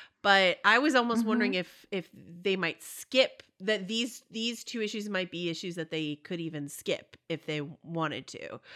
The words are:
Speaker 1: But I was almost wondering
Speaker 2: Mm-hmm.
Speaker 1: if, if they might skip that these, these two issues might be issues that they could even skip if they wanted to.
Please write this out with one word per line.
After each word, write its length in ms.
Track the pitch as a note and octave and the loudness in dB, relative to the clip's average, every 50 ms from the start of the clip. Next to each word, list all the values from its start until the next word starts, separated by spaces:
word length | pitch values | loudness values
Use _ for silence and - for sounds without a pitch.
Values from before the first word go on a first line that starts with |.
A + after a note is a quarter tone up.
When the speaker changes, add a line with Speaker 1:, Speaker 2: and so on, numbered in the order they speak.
| - - _ _ - | -20 -20 _ _ 4
Speaker 1:
But 360 | G3+ G3 G3 F#3+ F3+ - - - | 6 6 8 6 6 4 4 4
I 140 | G3 G#3+ B3 | 6 6 6
was 160 | C#4+ D4+ C4+ | 6 6 4
almost 300 | B3+ A#3 A#3+ A3+ A3+ A3+ | 4 4 2 2 2 2
wondering 280 | A3 A3 A#3 G#3+ G3+ F#3 | 2 2 2 2 2 2
Speaker 2:
Mm-hmm. 80 | F3+ | 0
Speaker 1:
if, 260 | E3+ - - - - _ | -2 -4 -8 -20 -12 _
if 200 | G3+ F#3+ F3 - - - - - E3+ F3 F3+ | -6 -6 -6 -8 -12 -20 -20 -18 -12 -4 0
they 120 | G3+ F#3+ | 0 0
might 280 | F#3+ F3+ E3 - - - | 2 2 0 -2 -4 -10
skip 600 | - - - - - - B3+ B3+ - - - - _ _ - | -16 -14 -16 -6 2 4 4 4 4 2 -8 -20 _ _ -6
that 280 | F#3+ G3+ G#3+ G3 F#3+ F3+ | -2 0 0 0 0 -2
these, 340 | A3 A3+ A#3 A#3+ - - - _ | -2 -2 -2 -2 -4 -10 -16 _
these 320 | - A3 A3+ A#3 A#3 - - | -8 -4 -4 -4 -4 -6 -8
two 200 | - - A#3 G#3+ | -8 -6 -4 -4
issues 260 | G#3 A#3 G#3+ G#3 G#3+ | -4 -4 -6 -6 -4
might 220 | G3 F#3 F#3 F3 | -4 -4 -4 -4
be 180 | - E3+ F3 E3+ | -6 -4 -4 -4
issues 280 | E3 - - F3+ E3+ | -4 -4 -6 -8 -8
that 140 | F3+ D#3+ D#3+ | -8 -8 -6
they 260 | E3 D#3+ D#3 D3 D3 | -4 -4 -4 -4 -6
could 240 | D3 - - F#3 E3+ | -8 -8 -8 -6 -6
even 280 | E3 D#3+ D#3+ D3 C#3+ C#3+ | -6 -6 -6 -8 -8 -10
skip 480 | - - - E3+ D#3 - - _ - - _ - | -10 -8 -4 -4 -4 -4 -4 _ -20 -16 _ -8
if 180 | E3 - - | -8 -6 -6
they 160 | - D3+ D3+ C#3+ D3+ - - - | -6 -4 -4 -6 -6 -10 -14 -12
wanted 440 | - E3 E3 D#3+ D3 - B2 C3 - | -8 -4 -4 -4 -4 -4 -6 -10 -12
to. 320 | - - - - - - - - - | -14 -14 -12 -12 -12 -14 -16 -18 -18